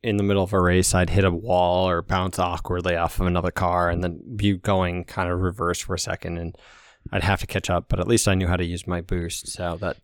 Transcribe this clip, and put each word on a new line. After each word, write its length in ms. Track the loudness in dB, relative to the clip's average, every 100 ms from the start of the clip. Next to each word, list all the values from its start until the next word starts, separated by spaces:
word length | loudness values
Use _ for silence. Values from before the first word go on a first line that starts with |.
in 140 | -2 0
the 40 |
middle 200 | 2 2
of 100 | 2
a 80 | 4
race, 340 | 4 6 4
I'd 160 | 4 4
hit 140 | 4
a 60 | 4
wall 580 | 2 0 2 4 4 2
or 140 | 0
bounce 360 | 0 -2 -2 0
awkwardly 580 | -2 -2 -4 -2 0 0
off 240 | 0 0
of 60 | 0
another 240 | 2 0
car 360 | 0 0 2 2
and 140 | 0
then 160 | -2 -6 -12 -2
be 180 | 0
going 500 | 0 0 2 2 -2
kind 260 | -8 -4 -2
of 80 | 0
reverse 380 | -2 -2 -2 -2
for 160 | -4
a 40 | -6
second, 380 | -4 -6 -6 -6
and 220 | -8 -10 -20 -20 -20 _ -6
I'd 120 | -2
have 180 | 0 0
to 60 | 0
catch 240 | -4 -2
up, 160 | -2 0
but 120 | -2
at 60 | 2
least 200 | 2 4
I 60 |
knew 120 | 2 2
how 80 | 0
to 80 | -2
use 200 | -6 -6
my 140 | -6
boost, 480 | -4 -4 -4 -8 -10
so 300 | -8 -6 -4
that 160 | -6 -8